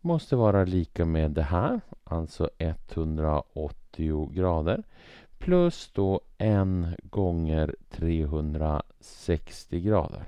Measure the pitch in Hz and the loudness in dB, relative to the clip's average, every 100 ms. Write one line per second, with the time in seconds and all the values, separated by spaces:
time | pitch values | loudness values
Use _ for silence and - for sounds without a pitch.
0 | 170 165 - 127 110 98 92 90 82 - | 0 -2 2 4 6 6 4 2 0 0
1 | 85 80 78 76 73 85 131 240 - - | 2 2 2 0 0 0 0 -2 -6 -20
2 | - 82 80 - - - 82 80 - - | -6 -6 -6 -4 -4 -2 -6 -6 -8 -4
3 | 80 78 78 76 - 80 76 - - - | -4 -2 0 0 -2 -8 -8 -10 -16 -4
4 | 78 76 78 92 92 82 78 123 - - | -2 -2 -4 -2 0 2 0 -2 -4 -20
5 | - - - - - 180 175 - - - | -20 -20 -20 -8 2 4 4 0 -8 -2
6 | 98 95 - - 107 104 95 92 85 85 | 0 0 -4 -2 2 2 2 0 -2 -6
7 | - - 92 85 80 78 78 - - - | -6 -2 0 0 0 0 0 -4 -12 -4
8 | 82 82 76 76 76 76 78 76 - - | 0 0 0 -2 -2 -2 0 -2 -6 -16
9 | - - - 82 - - - 85 95 104 | -20 -10 -2 -2 -2 -16 -8 -4 2 2
10 | 78 - | 0 -8